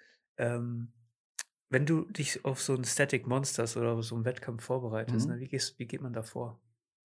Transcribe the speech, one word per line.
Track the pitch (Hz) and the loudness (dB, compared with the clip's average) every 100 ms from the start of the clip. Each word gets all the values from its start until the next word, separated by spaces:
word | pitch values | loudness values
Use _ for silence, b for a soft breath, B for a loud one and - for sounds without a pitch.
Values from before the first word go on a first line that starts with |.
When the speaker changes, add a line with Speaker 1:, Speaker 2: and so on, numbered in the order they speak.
| b b b - | b b b -2
Speaker 1:
Ähm, | 120 120 120 120 117 - _ _ _ - - _ - | 0 0 -2 -4 -6 -12 _ _ _ -8 -8 _ 2
wenn | 131 147 | 4 6
du | 160 | 4
dich | - 196 139 - | 2 -2 -2 -2
auf | 139 131 | -2 0
so | - | 0
ein | 127 | 0
Static | 123 - 139 131 117 | 2 2 4 2 2
Monsters | 131 139 - 117 120 | 0 2 0 0 2
oder | 117 | 2
auf | 117 | 2
so | 113 117 | 0 -2
einen | 117 | -2
Wettkampf | 123 - 117 | -2 -6 -6
vorbereitest, | 117 127 120 110 113 117 143 | -2 -2 0 -2 0 2 2
Speaker 2:
Mhm. | 120 | 0
Speaker 1:
ne, | |
wie | 131 | -4
gehst, | 135 - - | -4 -4 -6
wie | 117 | -8
geht | 127 | -6
man | 127 | -6
da | 117 | -6
vor? | 113 123 117 113 _ _ _ _ | -6 -6 -6 -8 _ _ _ _